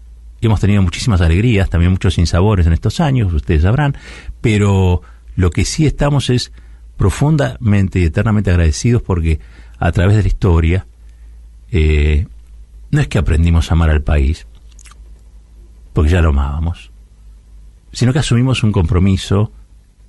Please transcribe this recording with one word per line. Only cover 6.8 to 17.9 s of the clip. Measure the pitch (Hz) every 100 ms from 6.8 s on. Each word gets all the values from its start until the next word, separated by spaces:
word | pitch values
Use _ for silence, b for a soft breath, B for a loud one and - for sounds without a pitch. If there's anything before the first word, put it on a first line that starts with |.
| b -
profundamente | 98 - 143 156 - - 110 101 95 92
y | 85
eternamente | 104 107 107 98
agradecidos | 85 82 - 120 117
porque | - 90 80 78 B B B B
a | 85
través | 87 90 104
de |
la | 95
historia, | - 101 82 82 92 - - b b b b b - -
eh, | 85 78 76 76 73 - - - - - - -
no | 151
es | 143
que | 107
aprendimos | 76 80 85 82 -
a | 82
amar | 82
al | 76
país, | - 76 69 80 - - - - - - - - - - - - - - -
porque | - 78
ya | 90
lo | 80
amábamos, | 69 69 73 82 87 - - - - - - - - - - -